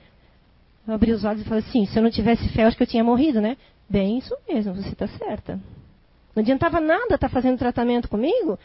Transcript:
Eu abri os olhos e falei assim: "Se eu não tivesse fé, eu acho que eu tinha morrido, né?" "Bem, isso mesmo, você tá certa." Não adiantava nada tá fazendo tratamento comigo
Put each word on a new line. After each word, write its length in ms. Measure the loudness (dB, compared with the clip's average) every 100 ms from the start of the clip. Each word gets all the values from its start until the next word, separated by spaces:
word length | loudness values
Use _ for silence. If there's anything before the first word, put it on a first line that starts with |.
| _ _ _ _ _ _ _ _
Eu 100 | -6
abri 180 | 0 2
os 120 | 2
olhos 180 | 0 -2
e 20 |
falei 180 | -2 -4
assim: 240 | 0 0 2
"Se 140 | 4
eu 20 |
não 80 | 2
tivesse 380 | 2 2 2 0
fé, 160 | 2
eu 20 | 2
acho 100 | 2
que 60 |
eu 60 | 0
tinha 160 | 2
morrido, 360 | 2 4 2 2
né?" 160 | 0 -4 _ _ -4
"Bem, 300 | 0 0 -2
isso 180 | -6 -10 -6
mesmo, 260 | -4 -4
você 180 | -6 -8
tá 140 | -8 -8
certa." 540 | -8 -10 -10 -10 -12 -12 -20 -20 _ _ _ _
Não 60 | -2
adiantava 400 | 0 2 2 0
nada 360 | 2 2 2 0
tá 120 | 0
fazendo 300 | 0 0 0
tratamento 500 | -2 0 0 0 -2
comigo 500 | -2 0 0 -2 -4